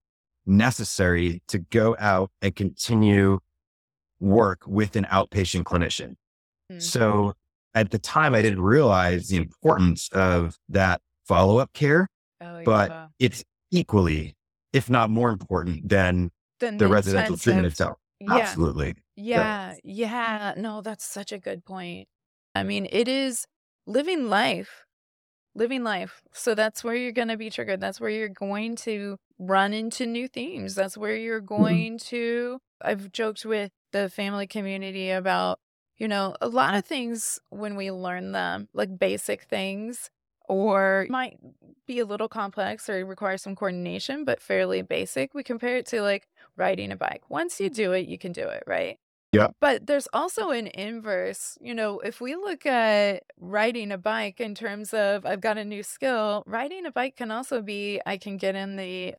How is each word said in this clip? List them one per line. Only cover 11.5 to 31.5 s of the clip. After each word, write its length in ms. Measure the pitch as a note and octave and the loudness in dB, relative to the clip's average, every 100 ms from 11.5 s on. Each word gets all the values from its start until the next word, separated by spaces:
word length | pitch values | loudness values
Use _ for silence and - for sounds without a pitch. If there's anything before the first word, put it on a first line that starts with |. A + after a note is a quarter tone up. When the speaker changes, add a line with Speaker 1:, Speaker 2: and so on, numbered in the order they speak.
| A2+ C3+ | 6 4
Speaker 1:
care, 360 | - C#3+ D#3+ F#3+ _ _ _ | 0 4 4 2 _ _ _
Speaker 2:
Oh, 220 | E3+ E3+ | -18 -4
Speaker 1:
but 260 | E3 G#2+ G2+ | 4 4 4
Speaker 2:
yeah. 160 | D#3+ D#3+ - | -2 -14 0
Speaker 1:
it's 260 | B2 - - _ _ | 0 0 -10 _ _
equally, 640 | F3+ - G#2 F2 D#2 D#2 - _ _ _ | 0 4 4 4 2 -4 -12 _ _ _
if 160 | C#3 A#2+ | 0 4
not 220 | B2 A2 | 4 4
more 200 | A2+ A#2+ | 4 2
important 580 | G2+ - F2+ E2+ D#2+ F#2+ | 0 -2 -2 0 -4 2
than 420 | G2 F2+ F2+ F2 - _ _ | 4 6 4 0 -4 _ _
Speaker 2:
Than 160 | A#3+ D3+ | -4 4
Speaker 1:
the 80 | G2+ | 6
Speaker 2:
the 40 | |
Speaker 1:
residential 460 | G#2 G2 G2 F#2+ E2+ | 6 4 2 2 0
treatment 300 | A#2+ F#2+ F2+ | 2 4 2
Speaker 2:
intensive. 60 | |
Speaker 1:
itself. 260 | D#2 F2+ - _ _ | 0 -2 -4 _ _
Speaker 2:
Yeah. 160 | G3+ A#3 | 2 2
Speaker 1:
Absolutely. 600 | G#3 - E2 C#2+ C#2 - _ - | 2 2 0 0 -4 -6 _ -12
Yeah. 580 | A#3 - G#3+ G#3 F#3+ | 0 2 2 -2 -8
Speaker 2:
Yeah, 0 | F3+ | -14
yeah. 680 | - G3 A3+ A#3+ A3+ G#3+ G3+ - | -12 -6 -4 -4 -4 -4 -6 -6
No, 240 | A3 G#3+ | -8 -8
that's 240 | G#3 G#3+ | -10 -12
such 260 | - G3+ G3+ | -12 -12 -12
a 60 | G3+ | -10
good 260 | G3+ F#3+ | -10 -10
point. 440 | - F#3+ F3 F3 G3 _ _ _ _ | -12 -12 -10 -12 -16 _ _ _ _
I 80 | G3 | -4
mean, 240 | G3 - - | -2 -2 -2
it 160 | G3+ A#3+ | 0 2
is 400 | C4+ C4+ A#3 - _ _ _ - | 0 -2 -4 -10 _ _ _ -4
living 420 | A3+ D#4 F4 A#3+ | -2 0 -2 0
life, 560 | G3+ B3+ F2+ G2 - _ _ _ _ _ _ _ | 2 2 -2 -8 -18 _ _ _ _ _ _ _
living 300 | G#3+ A#3 C4 | -4 -2 -2
life. 380 | A#3 F#3+ F#3 - _ | -2 -4 -6 -12 _
So 220 | - - | -8 -2
that's 280 | G#3+ A3 - | 0 0 -2
where 120 | A#3 A#3+ | -4 -4
you're 160 | B3 | -2
gonna 240 | A#3 A#3 A3 | -2 -2 -4
be 140 | A3 | -8
triggered. 300 | - A3 F#3+ | -8 -4 -4
That's 200 | G3 G3 | -4 -6
where 100 | A3+ | -6
you're 180 | G#3+ G#3+ | -4 -6
going 480 | F#3 G3 G3+ A3+ A#3 | -6 -6 -4 -6 -6
to 400 | A3+ G#3 G3+ G3 _ - | -6 -6 -8 -12 _ -12
run 340 | F#3 F#3+ G3+ | 0 2 4
into 320 | G#3+ A3+ - A#3+ | 0 -4 -4 -4
new 200 | A#3 C4 | -4 -6
themes. 480 | - C4+ E4+ G3 | -8 -10 -8 -6
That's 220 | G3 F#3+ G#3 | -4 -4 -4
where 180 | G#3 | -6
you're 260 | A3 A3+ A3 | -6 -6 -8
Speaker 1:
Mm-hmm. 220 | G3 | -4